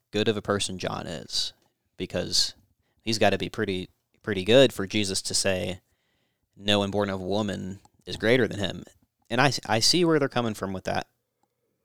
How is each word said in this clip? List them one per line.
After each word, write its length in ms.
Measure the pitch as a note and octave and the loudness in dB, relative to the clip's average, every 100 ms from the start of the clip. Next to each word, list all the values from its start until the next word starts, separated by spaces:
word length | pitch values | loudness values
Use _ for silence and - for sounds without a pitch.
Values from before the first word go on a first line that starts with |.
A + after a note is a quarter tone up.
| _ | _
good 180 | G#2 G#2+ | -2 0
of 80 | G#2 | 0
a 60 | |
person 360 | - G2+ - F#2 | -2 -2 -2 -6
John 280 | - - - | -6 -6 -8
is, 460 | D2+ - - - - _ _ _ - | -10 -8 -6 -6 -8 _ _ _ -12
because 580 | F#2+ F2+ F2+ - - - _ _ _ _ | -6 -6 0 0 0 -2 _ _ _ _
he's 160 | - A2 | -4 2
gotta 200 | G#2 G2 | 4 4
be 100 | F2 | -2
pretty, 400 | - G2+ F#2 F#2 _ _ _ | -4 -2 -4 -8 _ _ _
pretty 220 | - F#2+ | -4 -2
good 280 | F#2 B2+ B2+ | 6 8 8
for 140 | - G2 | 4 -2
Jesus 340 | G#2+ G2 F#2+ | -2 -2 -4
to 120 | - | -2
say, 460 | G2 G2 F#2 F#2+ F#2 _ _ _ _ _ _ _ - | -2 0 -2 -4 -8 _ _ _ _ _ _ _ -6
"No 220 | G2+ G#2 | 0 2
one 120 | G2 | 2
born 200 | G2 G2+ | 0 -2
of 100 | F#2+ | -4
woman 600 | F#2 G2+ G#2 G2 F#2+ F#2+ - _ - | -4 -2 -2 -6 -8 -12 -18 _ -14
is 100 | - | -2
greater 320 | G#2+ B2+ G2 | 2 4 2
than 100 | G2+ | -2
him." 260 | F#2 - - _ _ _ - | -6 -8 -16 _ _ _ -4
And 120 | A#2+ | 2
I, 120 | C#3 - - | 2 0 -2
I 140 | A2 | 0
see 240 | - E3+ | 2 2
where 140 | E3 D#3 | 2 2
they're 100 | C#3 | 0
coming 260 | C3 A#2 | 0 -4
from 180 | G#2+ G2 | -4 -6
with 120 | F#2 | -6
that. 220 | - F#2+ - _ _ _ _ _ _ _ | -4 -4 -6 _ _ _ _ _ _ _